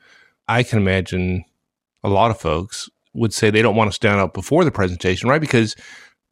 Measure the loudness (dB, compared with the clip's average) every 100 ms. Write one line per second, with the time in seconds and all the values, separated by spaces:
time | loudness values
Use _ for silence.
0 | _ _ _ _ -2 -2 0 0 2 0
1 | -2 -4 -2 -4 -8 _ _ _ _ _
2 | -2 2 2 0 -2 -4 -4 -12 -16 _
3 | _ -4 -4 0 2 4 2 2 0 0
4 | 0 2 0 -4 -2 2 2 0 -2 -2
5 | -2 -2 0 0 2 0 0 -4 -18 -20
6 | -20 _ _